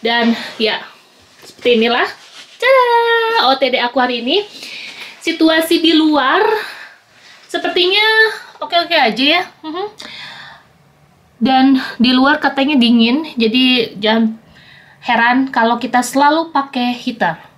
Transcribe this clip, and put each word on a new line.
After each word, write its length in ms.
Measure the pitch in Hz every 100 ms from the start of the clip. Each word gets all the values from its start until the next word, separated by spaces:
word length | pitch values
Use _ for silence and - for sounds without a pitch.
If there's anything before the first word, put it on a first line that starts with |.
Dan 320 | 226 233 233 226 - -
ya, 240 | 214 185 - - _ _ _ _
seperti 400 | - - 247 240
inilah. 320 | 233 240 381 - - - - -
Tada! 880 | 480 539 494 466 466 466 453 453 254
O 80 | 269
T 160 | 262
D 80 | 240
aku 240 | 240 269
hari 160 | 247 240
ini. 240 | 233 359 415 - - - - - - -
Situasi 560 | - 330 320 320 330 330
di 160 | 320 320
luar 480 | 311 302 254 330 427 427 - - - - _ _ - - -
sepertinya 560 | 349 359 349 359 403 427 440 440 427 - -
oke-oke 400 | 302 349 339 330
aja 240 | 247 214 277 339
ya. 80 | 370 _
Mhm. 240 | 311 311 415 415 - - - - - - _ _ _ _ _ _ _ _
Dan 400 | 226 254 269 262 - -
di 160 | 240
luar 240 | 254 269 294
katanya 320 | 285 277 269 302
dingin, 480 | 233 233 226 269 320 -
jadi 560 | 226 247 254 254 - -
jangan 400 | 208 226 220 - _ - - - - _
heran 380 | - 233 233 247 262
kalau 320 | - 226 226
kita 240 | 233 247
selalu 480 | 240 262 285 311 330
pakai 400 | 277 277 254 247 240
heater 400 | - 226 180 160 -